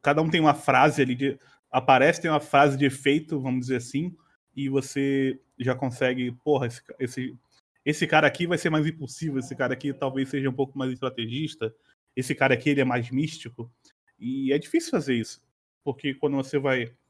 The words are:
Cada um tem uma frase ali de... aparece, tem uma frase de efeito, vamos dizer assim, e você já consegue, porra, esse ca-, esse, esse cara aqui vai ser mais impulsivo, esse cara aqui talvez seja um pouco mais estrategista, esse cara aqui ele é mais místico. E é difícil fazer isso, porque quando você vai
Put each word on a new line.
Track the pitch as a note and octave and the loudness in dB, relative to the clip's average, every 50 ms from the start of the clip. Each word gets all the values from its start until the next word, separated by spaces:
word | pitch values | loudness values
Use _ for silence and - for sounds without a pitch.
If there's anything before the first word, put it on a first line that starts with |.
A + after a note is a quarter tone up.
Cada | - C#3+ D3 D#3 | 2 2 2 2
um | D#3+ D#3+ | 2 2
tem | E3 E3+ | 2 4
uma | D#3 D3+ C#3+ | 4 4 4
frase | D3+ - - C3 B2+ C#3 D#3 - D3 | 4 2 4 6 6 6 6 4 2
ali | C3+ B2+ B2 | 0 0 0
de... | B2 C#3 C#3 - - _ _ _ _ _ _ | -2 -2 -4 -4 -6 _ _ _ _ _ _
aparece, | - C3 B2+ - C3+ B2+ C3 C3+ E3 E3 | -2 0 4 6 6 8 8 4 4 2
tem | - E3 | -2 0
uma | D#3 D3 | 0 0
frase | D3+ - - C#3 C#3 D3 C3+ | 0 4 6 6 6 6 4
de | C3+ C#3+ | 2 0
efeito, | C3+ C3+ - - C#3+ C#3+ D#3 D#3 - E3 C#3 | 0 0 0 0 2 2 2 0 -2 -6 -4
vamos | C3 C3 B2+ B2+ | -2 -2 -4 -4
dizer | B2 B2+ C3 | -2 -4 -4
assim, | A#2+ A#2+ - - C#3 E3+ F3+ F3 _ _ _ _ _ _ _ _ | -4 -4 -4 -4 -4 -4 -4 -8 _ _ _ _ _ _ _ _
e | C3+ C#3 C3+ | -8 -6 -2
você | C3+ C#3 C3 - - C#3+ C#3 C#3 C#3 C3+ C3+ C3+ C3 - _ _ _ - | -2 -2 -2 -2 -4 -2 0 0 0 0 0 -2 -4 -6 _ _ _ -4
já | B2 B2+ B2+ | -2 -2 -2
consegue, | B2 C#3 B2+ A#2+ - C3+ B2+ B2+ B2+ B2 B2 A#2+ - _ | -2 -4 -6 -2 -2 -2 0 0 -2 -4 -6 -6 -6 _
porra, | D3+ D3 C3 B2 | 0 2 2 0
esse | A#2+ A#2+ - _ | -4 -6 -12 _
ca-, | - - - | -20 -8 -8
esse, | C3 B2 - C3 B2+ B2+ - - _ _ _ _ _ _ _ _ _ | -8 -6 -6 -8 -8 -8 -10 -14 _ _ _ _ _ _ _ _ _
esse | D3 D3+ - D#3+ | -4 0 0 0
cara | D3 D#3 D#3 D3+ | 4 4 4 4
aqui | C#3 - - F3 | 4 2 0 -2
vai | E3+ F3 | -2 -2
ser | - - E3+ | -2 0 0
mais | D#3+ D#3 D3+ | 0 2 0
impulsivo, | D#3+ D#3 - C#3+ A#2+ - - D#3+ D#3 C3+ C3 | 0 -4 -6 -12 -14 -10 -8 -8 -4 -4 -4
esse | B2 - C3 | -6 -6 -4
cara | - C3+ B2 C3 | -4 -2 -2 -2
aqui | B2 - C#3+ C3+ | -4 -4 -8 -6
talvez | - C#3+ C3+ C3 C3+ C3+ C3+ | -4 -4 -4 -2 -4 -4 -4
seja | - C#3 C3+ C3+ | -4 -2 -2 -2
um | B2 | -2
pouco | C#3 C3+ C3 - | -2 -4 -4 -4
mais | C#3 C3 C3 B2+ | -6 -4 -4 -4
estrategista, | - - B2+ B2 - A#2 A2+ A#2+ C#3+ D#3 D3 - - A2+ A2 - _ _ _ _ _ _ _ _ | -4 -6 -6 -6 -6 -8 -6 -6 -6 -6 -6 -6 -6 -8 -8 -8 _ _ _ _ _ _ _ _
esse | C3 B2+ - C#3+ | -8 -4 -4 0
cara | - C3+ C3 C3 | 2 4 2 2
aqui | B2 - D3 | 2 2 0
ele | C#3+ C#3 | 2 2
é | C3 | 2
mais | B2+ B2 B2 A#2+ B2 | 2 0 -2 -2 -2
místico. | C3 C3 D#3 D#3 - - - A#2+ - - A#2 - _ _ _ - _ _ _ _ _ | -2 -2 -2 -4 -6 -12 -14 -16 -14 -14 -16 -16 _ _ _ -20 _ _ _ _ _
E | _ - B2 C3 C3+ C3+ C3 | _ -8 -8 -6 -4 0 0
é | C#3 | 0
difícil | D3+ - - - E4+ E4 - | 0 0 0 -2 -2 -2 0
fazer | C#4 G3+ C#3+ C3+ B2+ | -4 -2 0 0 0
isso, | A#2 A2 - - _ _ _ _ _ _ _ _ _ _ | 0 -2 -6 -10 _ _ _ _ _ _ _ _ _ _
porque | C#3+ B2+ - - C#3+ C3+ | -8 -8 -4 -6 -6 -4
quando | - - D3 C#3 | -2 -2 -2 0
você | C3+ C3 C3+ - | -2 -4 -2 -4
vai | C#3+ C3+ C#3 C3 B2+ A#2 A#2 _ _ _ | -2 0 0 0 0 -2 -6 _ _ _